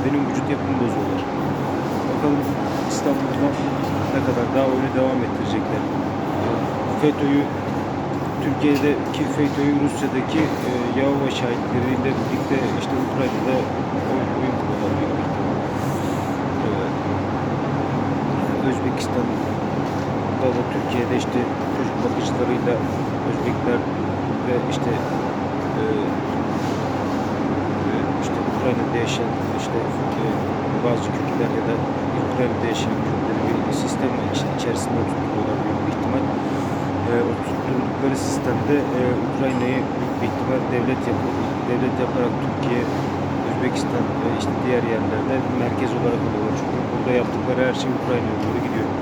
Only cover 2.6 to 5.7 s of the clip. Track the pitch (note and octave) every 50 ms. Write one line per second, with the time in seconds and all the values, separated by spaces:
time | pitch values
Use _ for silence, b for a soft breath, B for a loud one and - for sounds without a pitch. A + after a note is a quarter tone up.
2.6 | - - - C#3 - - - - - D3+ C#3 C3+ C3+ C#3 C#3 C#3 C#3+ C#3+ C#3 -
3.6 | - C#3+ C#3 - - - - C#3 - - - C3+ C#3 C3 A#2+ A#2 A#2+ A2+ G#2 C3
4.6 | C3+ C3+ B2+ B2+ C3+ C3 - B2+ C3 C3 C3 B2+ A#2+ G#2 G2+ - - C3+ - A2
5.6 | G2 -